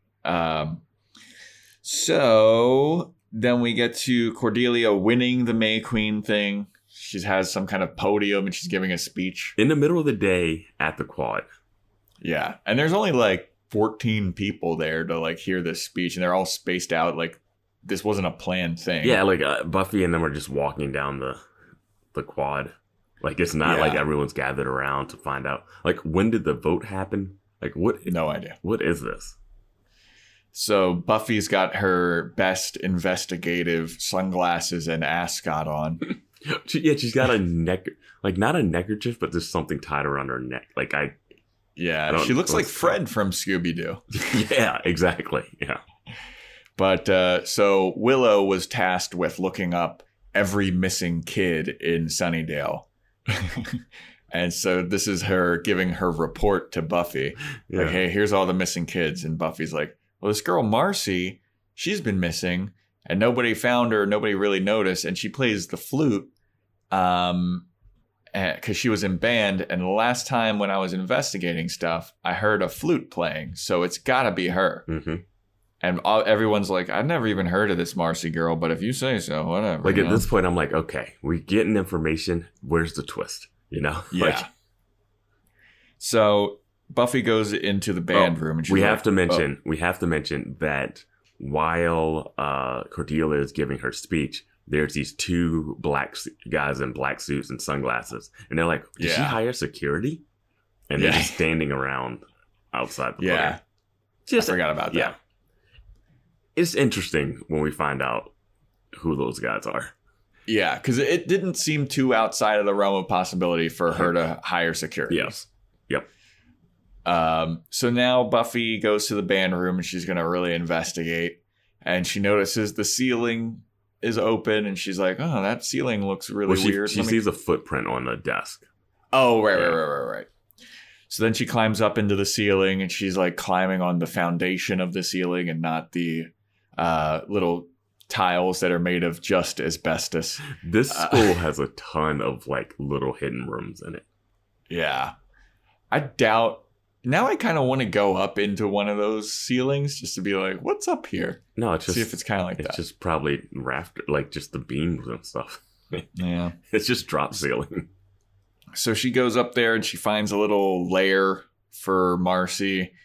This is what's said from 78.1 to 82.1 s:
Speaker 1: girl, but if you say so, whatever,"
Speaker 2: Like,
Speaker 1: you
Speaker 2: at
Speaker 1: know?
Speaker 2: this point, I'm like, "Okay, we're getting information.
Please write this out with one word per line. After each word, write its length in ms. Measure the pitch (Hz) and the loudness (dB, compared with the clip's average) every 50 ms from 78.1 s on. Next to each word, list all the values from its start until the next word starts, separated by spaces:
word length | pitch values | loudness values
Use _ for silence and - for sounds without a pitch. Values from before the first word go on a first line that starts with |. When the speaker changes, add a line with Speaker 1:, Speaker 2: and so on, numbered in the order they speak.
| 82 - - 85 | 0 -2 -4 -4
Speaker 1:
girl, 280 | 78 82 82 82 82 | -2 0 0 0 0
but 140 | 80 85 80 82 | 0 0 0 -2
if 100 | 82 92 | 0 -2
you 100 | 113 135 | -4 -2
say 280 | 135 127 135 127 104 | -2 -2 0 0 -2
so, 260 | 85 - 76 78 78 | -2 -2 -4 -2 -2
whatever," 380 | 87 85 95 110 104 85 78 - | -2 -2 0 0 0 -2 0 2
Speaker 2:
Like, 120 | 92 95 | 2 4
Speaker 1:
you 60 | 98 92 | 4 4
Speaker 2:
at 60 | 80 | 4
Speaker 1:
know? 60 | 101 | 4
Speaker 2:
this 100 | 113 107 | 2 2
point, 180 | - - 101 90 | 2 2 2 2
I'm 100 | 92 87 | 4 2
like, 200 | 87 76 - - | 2 0 2 0
"Okay, 400 | 80 80 - - 67 58 - - _ - | -2 -2 -2 -6 -8 -8 -8 -12 _ -4
we're 160 | 71 85 82 | -2 -2 -2
getting 400 | 71 - 95 107 110 92 107 101 | -2 0 2 2 2 2 2 0
information. 680 | 92 85 92 82 80 80 | 0 0 -2 -2 0 0